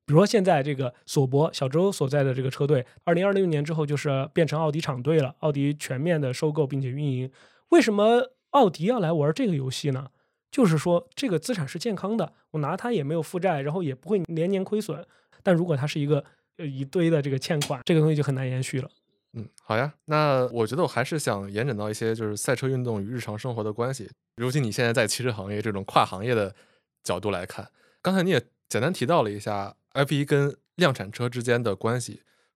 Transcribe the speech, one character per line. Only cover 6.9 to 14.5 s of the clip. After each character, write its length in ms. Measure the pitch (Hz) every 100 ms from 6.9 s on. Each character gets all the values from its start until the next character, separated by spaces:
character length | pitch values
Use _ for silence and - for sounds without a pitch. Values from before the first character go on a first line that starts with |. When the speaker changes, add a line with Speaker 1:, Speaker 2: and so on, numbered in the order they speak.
| 135 147
Speaker 1:
营。 240 | 127 131 _ _ _ -
为 100 | 339
什 140 | 233
么 380 | 202 214 240 254 _ -
奥 180 | 285 214
迪 180 | - 180
要 140 | 247
来 120 | 160
玩 200 | 165 143
这 140 | 165 240
个 80 |
游 160 | 151 131
戏 220 | - 147
呢？ 160 | 131 139 _ _ _ _
就 160 | - 214
是 100 | 160
说 280 | 180 170 -
这 160 | - 269
个 80 | 160
资 160 | 190
产 140 | 214 135
是 100 | 170
健 180 | 233 190
康 220 | 190 226
的， 160 | 151 _ _
我 100 | 156
拿 160 | 143 185
它 160 | 240
也 120 | 214
没 100 | 139
有 80 | 165
负 180 | 147 185
债， 220 | 185 151
然 100 | 143
后 120 | 180
也 100 | 156
不 160 | 131 165
会 80 | 208 160
年 160 | 165
年 140 | 175